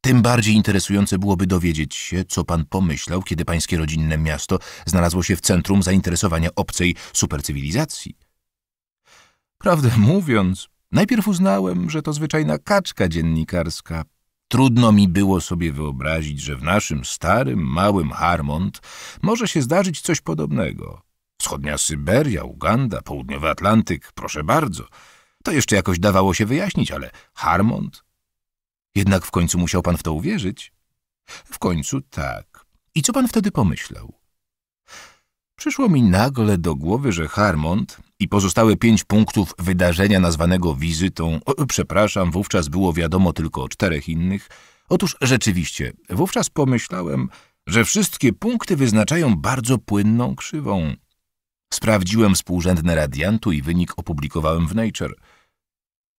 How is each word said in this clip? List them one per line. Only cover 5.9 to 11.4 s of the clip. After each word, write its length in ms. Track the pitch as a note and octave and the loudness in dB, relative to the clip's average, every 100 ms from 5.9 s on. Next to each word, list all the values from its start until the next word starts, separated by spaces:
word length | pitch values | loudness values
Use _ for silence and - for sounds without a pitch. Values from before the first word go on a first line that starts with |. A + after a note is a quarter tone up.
| F#2+ - E2+ G2 E2 E2 - | 2 2 0 0 0 -2 -2
obcej 380 | F#2 - F2+ E2 - | -4 0 0 0 -6
supercywilizacji. 1040 | - E2 D2+ - C#2+ C#2 G2+ D#3 - - - _ _ _ _ _ _ _ _ _ - _ _ _ _ | -4 -2 -2 -6 -6 -2 -2 -2 -6 -16 -18 _ _ _ _ _ _ _ _ _ -20 _ _ _ _
Prawdę 320 | G3+ E3+ B2+ A#2 | 0 2 4 4
mówiąc, 720 | G#2+ F#3+ D#3+ A2 F#2 F#2+ - _ _ | 4 4 2 2 2 -2 -8 _ _
najpierw 360 | - G#3 A#3+ G#3 | 0 2 2 2
uznałem, 640 | F3 | 2